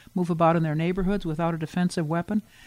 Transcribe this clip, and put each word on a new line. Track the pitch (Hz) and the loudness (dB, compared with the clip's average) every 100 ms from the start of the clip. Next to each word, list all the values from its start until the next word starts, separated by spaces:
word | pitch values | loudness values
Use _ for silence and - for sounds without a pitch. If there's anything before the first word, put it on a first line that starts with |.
| - | -6
move | 185 170 | -2 0
about | 170 165 | 4 4
in | 170 | 4
their | 160 151 | 2 0
neighborhoods | 165 185 185 202 165 | 0 0 0 0 -2
without | 156 165 | -2 -2
a | 165 | -2
defensive | 156 180 180 - 151 | -4 -2 -2 0 -2
weapon. | 170 175 214 - - | -2 -2 -4 -4 -14